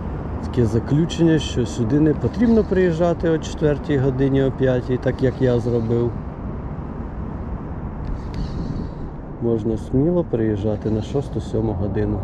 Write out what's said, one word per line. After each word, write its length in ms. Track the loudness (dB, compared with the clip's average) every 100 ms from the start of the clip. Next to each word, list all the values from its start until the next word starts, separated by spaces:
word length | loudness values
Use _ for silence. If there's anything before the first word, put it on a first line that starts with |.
| -6 -6 -6 -6 -2
таке 200 | 0 2
заключення, 760 | 0 2 2 2 4 4 4
що 260 | 2 -2 -2
сюди 340 | -2 2 4
не 140 | 4
потрібно 500 | 2 0 2 4 4
приїжджати 680 | 4 2 2 4 2 2 2
о 80 | 0
четвертій 600 | -2 0 2 2 0 2
годині, 460 | 2 2 2 4
о 80 | 2
п'ятій, 480 | 2 2 2 0 0
так 180 | 0 2
як 200 | 0 2
я 180 | 2 2
зробив. 520 | 2 0 2 2 0 -2 -8 -8 -8 -8 -8 -8 -8 -8 -8 -8 -8 -8 -6 -8 -6 -8 -8 -6 -6 -6 -6 -6 -4 -4 -4 -4 -6 -8 -10 -10 -12 -4
Можна 360 | 0 0 0 -2
сміло 460 | 0 2 2 2
приїжджати 680 | 0 0 0 0 0 -2 0
на 120 | -2
шосту, 400 | 0 -4 -4 -6
сьому 320 | -4 -2 0
годину. 460 | -2 -2 0 0 -2